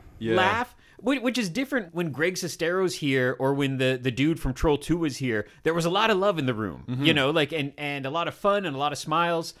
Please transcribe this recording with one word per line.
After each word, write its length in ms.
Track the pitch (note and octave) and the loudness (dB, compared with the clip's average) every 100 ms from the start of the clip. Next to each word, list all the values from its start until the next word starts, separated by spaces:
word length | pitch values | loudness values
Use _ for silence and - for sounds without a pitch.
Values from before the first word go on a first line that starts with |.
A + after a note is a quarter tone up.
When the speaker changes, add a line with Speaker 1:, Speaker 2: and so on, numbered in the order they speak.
| - - | -20 -8
Speaker 1:
Yeah. 160 | A2 A2 | 0 2
Speaker 2:
laugh, 400 | F#3 A3 B3 - - - | 2 2 -4 -10 -20 -6
whi-, 220 | A3+ C#4 | 0 0
which 160 | A#3+ A#3+ | 0 0
is 120 | G3 | -2
different 440 | F3+ C4+ C4+ F3 | -2 -2 -4 -4
when 180 | E3 E3+ | -4 -4
Greg 240 | B2+ E3+ F3+ | 0 -2 -2
Sestero's 600 | E3+ - E3 F#3 F#3 F3 | -6 -4 -2 0 0 -2
here 400 | C#3+ C3+ B2+ B2+ | 0 2 2 0
or 140 | C3 | 0
when 240 | C#3 C#3 C3 | 2 0 2
the, 220 | C3 B2+ | 0 2
the 100 | B2+ | -2
dude 280 | A#2+ D3 D#3+ | 2 0 2
from 140 | C3 | -2
Troll 240 | B2 E3 C#3+ | 0 2 2
Two 200 | - E3+ | 0 0
was 200 | D#3+ B2+ | 0 -2
here. 300 | C3 G#2+ - - | -2 -2 -4 -4
There 100 | D#3 | -2
was 120 | E3+ E3+ | 0 2
a 40 | |
lot 200 | F#3+ A3 | 2 4
of 80 | F#3+ | 4
love 200 | G3+ D#3+ | 2 2
in 60 | C3 | 0
the 80 | |
room, 300 | G#2+ G2+ C2 - | -2 -4 -6 -8
Speaker 1:
Mm-hmm. 160 | B2+ D3 | 0 2
Speaker 2:
you 80 | |
know, 160 | D3 C3+ | 4 4
like, 200 | D#3+ C#3+ | 2 0
and, 220 | D#3+ C#3 - | -2 -6 -6
and 280 | D3 C#3+ C3+ | -6 -4 -4
a 40 | |
lot 180 | D#3+ E3 | -2 -4
of 80 | - | -2
fun 300 | G3+ G3+ F3+ | 0 0 -2
and 100 | C3+ | -2
a 40 | |
lot 120 | D3 | -2
of 60 | C#3 | -2
smiles. 560 | D#3 D#3+ E3+ E3+ E3 - | -2 2 2 0 -2 -4